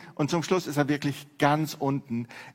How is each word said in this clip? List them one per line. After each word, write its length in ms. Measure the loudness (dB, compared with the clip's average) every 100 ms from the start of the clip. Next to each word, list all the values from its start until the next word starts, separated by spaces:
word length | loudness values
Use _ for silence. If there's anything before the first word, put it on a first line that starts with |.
| -10 -2
und 160 | 0
zum 100 | 0
Schluss 240 | 2 0 2
ist 120 | 0
er 100 | 2
wirklich 500 | 0 -2 -4 -10 0
ganz 380 | 4 4 0 -2
unten. 520 | -2 -2 -2 -6 -6 -10 -8